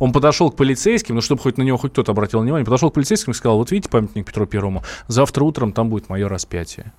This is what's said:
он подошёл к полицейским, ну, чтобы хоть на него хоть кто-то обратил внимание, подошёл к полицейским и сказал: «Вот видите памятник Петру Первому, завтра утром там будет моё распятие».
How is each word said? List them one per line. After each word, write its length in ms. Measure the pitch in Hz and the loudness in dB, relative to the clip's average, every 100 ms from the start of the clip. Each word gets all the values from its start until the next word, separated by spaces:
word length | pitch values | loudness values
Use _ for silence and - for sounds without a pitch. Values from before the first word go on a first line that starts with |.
он 120 | 127 | 0
подошёл 380 | 135 147 147 165 | 4 4 4 2
к 60 | - | 4
полицейским, 580 | 135 131 214 233 - | 2 2 2 0 0
ну, 60 | 117 | -2
чтобы 200 | - 143 | 0 0
хоть 140 | 135 120 | 0 0
на 60 | |
него 160 | 131 127 | 0 0
хоть 140 | 139 | -2
кто-то 180 | - 117 | -2 0
обратил 300 | 104 104 113 | 0 0 0
внимание, 240 | 113 156 | 0 0
подошёл 260 | 107 170 160 | 0 2 2
к 40 | |
полицейским 360 | 151 135 214 - | 0 0 0 -2
и 40 | 113 | -2
сказал: 220 | 120 110 | 2 2
«Вот 120 | 117 | 2
видите 200 | 196 - | -2 0
памятник 360 | 120 107 107 98 | 0 0 -4 -8
Петру 200 | 104 101 | -4 -2
Первому, 360 | 104 98 95 - - - | -2 -4 -6 -8 -12 -2
завтра 380 | 117 139 - | 2 2 2
утром 260 | 151 147 117 | 0 0 -2
там 180 | 104 113 | 0 -2
будет 200 | 107 - | -2 -4
моё 180 | 95 101 | -4 -4
распятие». 680 | 95 - 90 82 - 107 | -4 -8 -8 -8 -12 -18